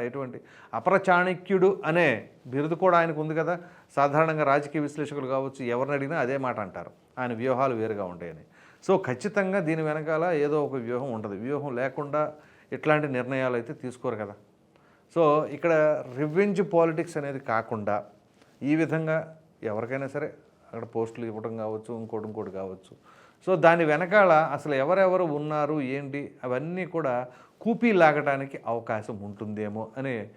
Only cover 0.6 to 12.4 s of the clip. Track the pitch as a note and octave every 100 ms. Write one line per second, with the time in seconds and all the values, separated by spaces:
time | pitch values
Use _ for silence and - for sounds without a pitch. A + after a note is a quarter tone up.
0.6 | - A2+ F3+ F#3 F#3+ F3 F3+ F#3 - F#3+
1.6 | F#3 F#3+ D3+ E3 D#3+ A2 - - C3+ C3
2.6 | D3+ E3+ F#3 E3+ E3 D3+ D#3 D#3 D#3+ F3+
3.6 | F3 - _ - C#3 D3 D#3+ D#3 C#3+ C#3+
4.6 | D3 D#3+ D3 D3 D3 C#3+ C3 C3+ C3+ C3+
5.6 | B2 A#2+ C3+ C#3+ C#3 E3 B2 C#3 C3 A2
6.6 | G2 F#2 - - _ - B2 A2+ B2+ B2
7.6 | C3+ A#2 A2 G#2 F#2 F2 E2+ D#2+ D#2 _
8.6 | - _ - F#3+ F#3+ - G#3 G#3 F#3+ G3
9.6 | D#3+ D#3+ D#3 D#3 D#3 D#3+ F3 D#3 D3 D3+
10.6 | C#3 C3+ A#2 B2 C#3 A2 G#2+ G2 A#2+ C#3+
11.6 | C#3+ A#2+ C3 C3 C#3+ D3 D3+ -